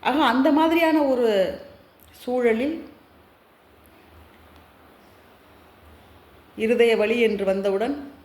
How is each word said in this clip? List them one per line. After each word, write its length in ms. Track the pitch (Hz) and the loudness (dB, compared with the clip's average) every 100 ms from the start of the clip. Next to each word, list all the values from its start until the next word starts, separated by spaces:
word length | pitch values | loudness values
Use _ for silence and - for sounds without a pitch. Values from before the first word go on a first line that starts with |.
ஆக, 240 | - 269 277 | 0 0 2
அந்த 260 | 247 277 | 2 2
மாதிரியான 520 | 294 320 339 330 311 | 4 2 2 2 2
ஒரு 580 | 285 254 233 202 185 190 - - - _ - | 0 0 0 0 -2 -4 -16 -20 -20 _ -20
சூழலில் 760 | - - 254 240 220 277 320 - - _ _ _ _ _ _ _ _ - _ - - - - - - - _ - - - - - - _ - - - - - - - - - - - | -16 -6 -2 0 0 -2 -6 -12 -20 _ _ _ _ _ _ _ _ -20 _ -20 -20 -20 -20 -20 -20 -20 _ -20 -20 -20 -20 -20 -20 _ -20 -20 -20 -20 -20 -20 -20 -20 -20 -20 -6
இருதய 420 | 220 233 233 220 | -2 2 2 2
வலி 220 | 214 240 | 0 0
என்று 260 | 226 202 196 | 0 0 -2
வந்தவுடன் 680 | 196 196 196 233 285 - - | -2 -2 -2 -4 -6 -10 -20